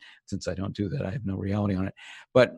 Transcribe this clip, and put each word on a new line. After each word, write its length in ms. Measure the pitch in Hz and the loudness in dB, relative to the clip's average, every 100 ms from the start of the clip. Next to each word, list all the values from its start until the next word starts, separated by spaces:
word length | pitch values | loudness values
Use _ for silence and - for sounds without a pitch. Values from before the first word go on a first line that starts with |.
| - - - | -20 -20 -8
since 220 | 98 92 | -6 -4
I 60 | 87 | -4
don't 200 | 98 - | -4 -4
do 140 | 98 | -4
that, 140 | - 95 | -2 -4
I 40 | |
have 140 | 95 98 | -4 -4
no 100 | 98 | -4
reality 400 | 98 104 101 92 | -2 0 0 0
on 120 | 98 | -2
it. 60 | - - - - | -6 -18 -20 2
But 200 | 131 117 | 6 6